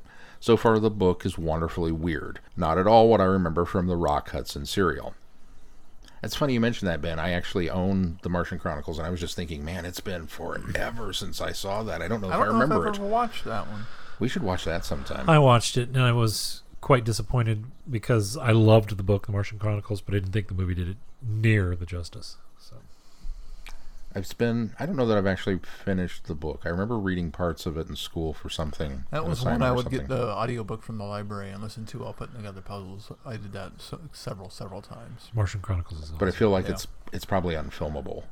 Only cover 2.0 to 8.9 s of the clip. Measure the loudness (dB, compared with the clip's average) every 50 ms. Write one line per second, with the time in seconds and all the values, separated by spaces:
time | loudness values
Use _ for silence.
2 | 0 0 -2 -2 -4 -8 -10 -12 -14 -10 -4 -2 0 2 4 4 6 8 10 10
3 | 10 10 8 8 6 6 6 4 4 2 2 2 0 2 2 0 2 2 2 2
4 | 2 2 2 0 0 -2 -6 -6 -6 -6 -8 -8 -6 -2 2 2 2 2 2 0
5 | -6 -10 -12 -12 -16 -16 -16 -14 -14 -14 -12 -12 -12 -12 -12 -14 -14 -14 -14 -14
6 | -16 -16 -12 -8 -6 -6 0 0 2 2 4 4 4 2 2 2 0 0 0 0
7 | -2 -2 -2 0 0 0 0 0 -2 0 0 0 0 0 0 0 2 2 4 2
8 | 2 2 -2 -4 -4 -2 0 0 0 -2 -4 -4 -4 -4 -4 -4 -4 -6